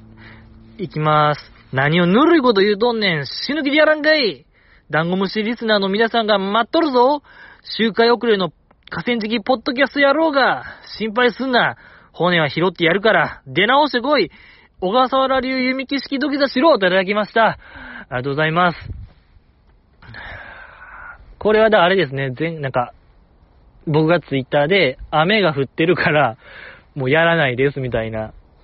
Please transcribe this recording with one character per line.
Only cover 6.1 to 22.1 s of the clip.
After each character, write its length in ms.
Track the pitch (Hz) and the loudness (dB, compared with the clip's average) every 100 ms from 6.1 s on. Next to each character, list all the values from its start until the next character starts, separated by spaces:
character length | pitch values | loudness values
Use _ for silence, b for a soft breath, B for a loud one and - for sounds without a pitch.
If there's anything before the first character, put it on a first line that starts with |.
| 233 | 0
ん 40 | 214 | 0
が 120 | 208 | 0
待 280 | 196 214 233 | 0 -2 0
っ 60 | |
と 80 | 330 | 0
る 120 | 320 | 2
ぞ。 300 | 254 254 294 - B B B - - | 4 2 2 -6 B B B -12 -4
周 140 | 226 | -2
回 200 | 185 233 | 2 2
遅 140 | 240 240 | 2 2
れ 100 | 208 | 0
の 160 | 175 - _ _ - | -2 -8 _ _ -14
河 140 | - | -8
川 140 | 202 240 | -4 -4
敷 220 | 208 226 | -2 -4
ポ 140 | 196 247 | -2 -2
ッ 20 | |
ド 120 | - | -2
キ 100 | 240 | -2
ャ 40 | 269 | 0
ス 80 | 285 | 2
ト 40 | |
野 140 | 277 | 2
郎 180 | 285 320 | 4 2
が。 320 | 277 226 139 - B - - | 2 2 0 -6 B -18 -8
心 140 | 220 | -6
配 220 | 208 247 | 0 0
す 120 | - 262 | 0 -2
ん 60 | |
な。 240 | 240 156 - B B B | 0 0 -4 B B B
骨 260 | - 170 175 | -4 0 2
は 100 | 151 | 0
拾 180 | - 185 | 0 -2
っ 20 | |
て 140 | 175 160 | 0 0
や 80 | |
る 80 | 190 | 2
か 100 | 220 | 2
ら。 300 | 185 147 - - | 2 0 -4 -8
出 220 | 131 208 | -2 2
直 200 | 277 302 | 2 2
し 40 | |
て 80 | 247 | 0
こ 180 | 247 294 | 0 0
い。 120 | 165 B B B B - | -2 B B B B -8
小 140 | 180 | -2
笠 240 | 233 254 269 | 0 2 0
原 240 | 262 262 | 0 0
流 180 | 254 262 | -2 -2
弓 260 | 254 262 262 | -2 -4 -4
木 140 | 277 | -6
式 180 | - 277 | -6 -4
土 120 | 294 | -2
下 80 | 277 | -2
座 100 | 277 | -2
し 100 | 254 | 2
ろ」 160 | 320 254 | 2 4
と 80 | 185 | 2
い 20 | |
た 60 | 185 | 0
だ 80 | |
き 100 | 185 | 0
ま 120 | 208 202 | -2 -2
し 80 | |
た。 100 | 233 | 2
あ 140 | 214 - B B B B B | 2 0 B B B B B
り 40 | 123 | -6
が 60 | |
と 60 | 131 | -4
う 60 | 139 | -2
ご 20 | |
ざ 100 | 156 | 0
い 40 | |
ま 180 | 165 180 | 2 0
す。 60 | - - - - - _ - _ _ _ _ _ _ - 113 B 90 B B B B B B B B - - | 0 -10 -14 -16 -20 _ -20 _ _ _ _ _ _ -20 -18 B -16 B B B B B B B B -20 -4
こ 120 | 202 | 0
れ 80 | 214 | 4
は 100 | 220 | 4
だ、 140 | 214 | 4
あ 60 | 175 | 4
れ 80 | 190 | 2
で 100 | |
す 80 | 147 | 0